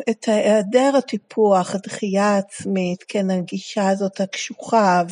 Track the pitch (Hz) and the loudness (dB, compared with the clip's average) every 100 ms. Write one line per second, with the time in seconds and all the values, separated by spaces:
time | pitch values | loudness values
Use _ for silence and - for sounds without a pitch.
0 | - 220 - 214 - 214 196 247 269 269 | -6 -4 0 0 2 2 2 2 4 2
1 | - 214 - - 214 190 180 196 - - | 0 -6 -6 0 4 4 2 -6 -8 -8
2 | 208 190 208 202 196 - 196 190 180 180 | -2 0 2 2 -2 -8 -4 -2 -2 -4
3 | - 208 190 185 175 196 - - 196 196 | -4 -2 0 -2 -4 -8 -6 -2 0 0
4 | 190 - 190 - - - - 226 202 180 | -2 -4 -6 -6 -10 -12 0 2 4 2
5 | 175 | 0